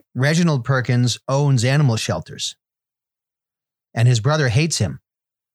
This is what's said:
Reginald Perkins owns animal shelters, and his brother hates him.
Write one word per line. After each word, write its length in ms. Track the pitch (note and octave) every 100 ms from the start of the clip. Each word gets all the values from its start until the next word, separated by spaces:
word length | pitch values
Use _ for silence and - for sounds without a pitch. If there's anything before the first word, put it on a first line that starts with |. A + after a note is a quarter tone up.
| _ B2
Reginald 480 | C#3 E3 F3 C#3+ A#2
Perkins 540 | C3 B2 A#2+ B2 - -
owns 360 | C#3 C#3+ C3
animal 320 | B2 C#3 C#3+ A2
shelters, 600 | - - - - - - _ _ _ _ _ _ _ _ _ _ _ _ _
and 140 | A2+ A#2+
his 120 | A#2+
brother 300 | A2+ D#3 C3
hates 300 | A2 D#3+ -
him. 200 | F#2 - _ _ _ _ _